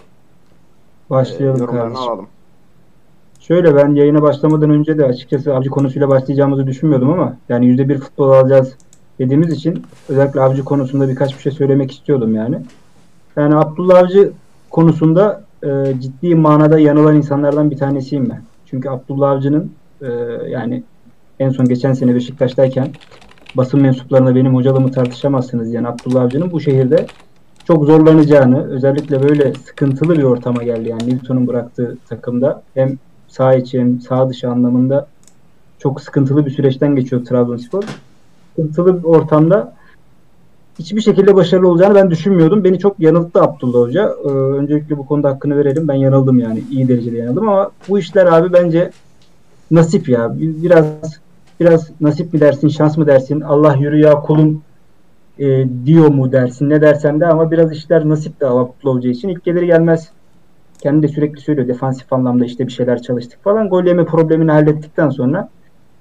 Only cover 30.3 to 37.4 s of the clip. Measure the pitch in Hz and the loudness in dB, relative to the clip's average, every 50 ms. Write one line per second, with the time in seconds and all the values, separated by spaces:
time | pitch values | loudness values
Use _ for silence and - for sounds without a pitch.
30.3 | 123 120 120 123 120 120 117 120 117 113 113 113 113 113 117 123 127 127 - - | 0 -2 -2 -4 -6 -4 -4 -4 -6 -4 -6 -6 -6 -6 -4 -4 -4 -6 -4 -4
31.3 | 127 127 123 120 123 120 117 - - - 120 117 127 - - _ 117 110 - 123 | -4 -2 -2 -2 -4 -6 -6 -8 -8 -8 -8 -6 -8 -12 -14 _ -16 -12 -10 -8
32.3 | 120 123 127 147 165 - - _ _ 135 131 131 135 135 - _ _ _ _ _ | -4 -2 -2 -2 -2 -4 -10 _ _ -2 -2 -2 -4 -8 -12 _ _ _ _ _
33.3 | - - 131 131 131 127 123 - - 127 123 123 123 123 - - 127 127 131 131 | -6 -2 0 2 2 0 0 -2 -4 -2 -2 0 -2 -4 -4 -4 -2 -2 -2 -2
34.3 | 127 - - 123 120 123 123 123 123 123 127 131 139 143 139 - _ _ _ - | -4 -6 -8 -4 -2 0 0 0 0 0 0 0 -2 -2 -4 -6 _ _ _ -20
35.3 | _ _ _ _ _ _ _ _ _ _ - 143 131 - - - - 147 135 131 | _ _ _ _ _ _ _ _ _ _ -6 -6 -4 -6 -10 -4 -2 -2 0 2
36.3 | 139 151 147 143 135 - 143 135 127 - 151 143 143 135 127 - 131 123 120 - | 0 0 0 -2 -4 -2 0 0 0 0 0 0 0 0 -2 -2 -4 -6 -4 -2
37.3 | 127 123 | -2 -2